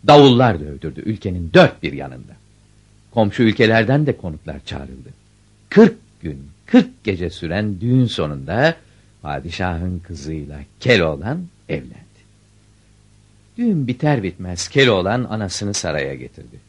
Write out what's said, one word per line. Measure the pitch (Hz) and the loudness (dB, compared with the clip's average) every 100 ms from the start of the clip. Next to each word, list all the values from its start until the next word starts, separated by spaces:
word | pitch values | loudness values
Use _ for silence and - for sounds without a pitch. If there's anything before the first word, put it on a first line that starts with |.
| - | 8
Davullar | 147 139 123 127 85 | 8 8 6 2 0
dövdürdü | 73 71 80 65 | -6 -10 -12 -10
ülkenin | - 107 98 90 85 | -8 -6 -6 -6 2
dört | 175 165 - | 6 6 2
bir | 78 | -10
yanında. | 67 67 62 - - _ _ _ _ _ _ _ | -8 -12 -16 -20 -20 _ _ _ _ _ _ _
Komşu | - 104 - | -2 0 2
ülkelerden | 113 101 110 113 110 139 147 | 2 4 2 4 2 0 0
de | 117 | -4
konuklar | 90 76 - 69 - | -8 -12 -14 -16 -12
çağrıldı. | 69 67 65 - - _ _ _ _ _ | -12 -12 -18 -20 -20 _ _ _ _ _
Kırk | 196 226 - _ _ | 6 6 4 _ _
gün, | 85 69 69 - - | -12 -12 -16 -20 2
kırk | 247 - - | 2 2 -6
gece | - 92 87 | -6 -4 -6
süren | - 82 92 107 92 | -8 -6 -4 -4 -4
düğün | 113 131 120 | 0 2 2
sonunda | - 78 71 67 104 156 165 _ _ _ _ | -2 -6 -6 -6 0 0 0 _ _ _ _
padişahın | 78 71 76 80 92 82 90 90 | -10 -8 -8 -6 -4 -4 -6 -8
kızıyla | - 80 71 78 71 73 69 _ | -12 -14 -10 -10 -10 -16 -18 _
Keloğlan | 123 113 80 71 98 160 175 _ - | 2 2 2 -2 -6 -8 -10 _ -10
evlendi. | - - - - _ _ _ _ _ _ _ _ _ _ _ _ _ _ - | -10 -10 -20 -20 _ _ _ _ _ _ _ _ _ _ _ _ _ _ -4
Düğün | 240 175 123 | -2 0 -2
biter | 127 151 135 | -2 0 0
bitmez | 95 - 90 87 - | -2 -8 -10 -10 -4
Keloğlan | 139 131 98 92 123 | 2 4 4 0 -2
anasını | 101 107 98 - 101 | -4 -6 -6 -6 -6
saraya | 101 87 73 69 | -6 -4 -4 -6
getirdi. | 65 60 - 62 65 | -10 -14 -18 -20 -20